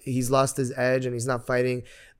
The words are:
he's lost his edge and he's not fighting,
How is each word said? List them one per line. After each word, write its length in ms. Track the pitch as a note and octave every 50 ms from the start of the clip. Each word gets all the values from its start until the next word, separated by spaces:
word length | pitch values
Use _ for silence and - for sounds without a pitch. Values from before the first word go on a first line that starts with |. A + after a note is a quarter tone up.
| -
he's 280 | C3+ B2 B2+ B2+ B2
lost 260 | C3+ C3+ C3+ C3 -
his 160 | - C3+ B2 C3
edge 300 | B2+ B2 B2+ C3 C3 C3
and 80 | B2+ B2
he's 120 | A#2+ A#2
not 200 | C3 B2+ A#2+ -
fighting, 380 | - B2+ B2 B2+ B2+ B2+ B2 A#2+ - - - - - _